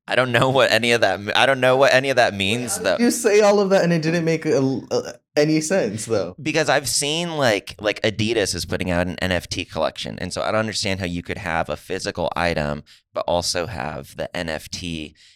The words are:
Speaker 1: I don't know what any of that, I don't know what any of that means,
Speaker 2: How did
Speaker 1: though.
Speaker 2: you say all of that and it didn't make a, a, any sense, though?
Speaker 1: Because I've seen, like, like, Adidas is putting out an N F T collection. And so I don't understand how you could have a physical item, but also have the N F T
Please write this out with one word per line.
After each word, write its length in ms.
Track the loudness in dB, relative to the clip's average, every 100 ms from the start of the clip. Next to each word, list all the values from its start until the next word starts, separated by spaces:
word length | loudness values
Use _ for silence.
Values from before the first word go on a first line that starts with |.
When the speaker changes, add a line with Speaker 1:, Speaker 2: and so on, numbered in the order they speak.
| -2
Speaker 1:
I 80 |
don't 180 | 0 2
know 160 | 4 4
what 220 | 4 4
any 220 | 4 4
of 100 | 4
that, 340 | 2 0 0 2
I 80 |
don't 160 | 2 4
know 160 | 4 6
what 160 | 6
any 160 | 4 2
of 80 | 2
that 180 | 2
means, 380 | 2 -2 -2 -4
Speaker 2:
How 60 | -2
did 80 | 0
Speaker 1:
though. 180 | 2
Speaker 2:
you 60 | 2
say 300 | 2 2 4
all 200 | 6 4
of 80 | 4
that 140 | 2
and 80 | 4
it 80 | 2
didn't 240 | 0 0
make 220 | 0 0 0
a, 340 | 2 2 -2 -2
a, 240 | -4 -4 -10 _ 2
any 240 | 4 2
sense, 460 | 2 0 0 -4 -2
though? 280 | -2 -2 -6
Speaker 1:
Because 300 | -2 0 2
I've 180 | 0 0
seen, 480 | -2 -2 -2 -4 0
like, 380 | 2 2 -2 -4
like, 220 | -4 0
Adidas 520 | -2 0 0 0 0
is 100 | -2
putting 260 | -4 -4 -2
out 160 | 0 -2
an 120 | -4
N 140 | -2
F 160 | -2 -4
T 180 | -8 -8
collection. 520 | -4 -4 -4 -10 -10
And 140 | -8
so 80 | -6
I 100 | -2
don't 100 | -2
understand 400 | -2 -4 -4 -4
how 60 | -4
you 160 | -6
could 160 | -8 -8
have 300 | -4 -4 -4
a 80 | -6
physical 540 | -8 -8 -6 -4 -4 -2
item, 480 | -2 0 -2 -6 -10 -20 _
but 120 | -6 -2
also 400 | -2 -2 -4 -6
have 500 | -6 -8 -10 -12 -10
the 180 | -8
N 140 | -6 -6
F 220 | -8 -10
T 440 | -10 -8 -8 -10 -16 _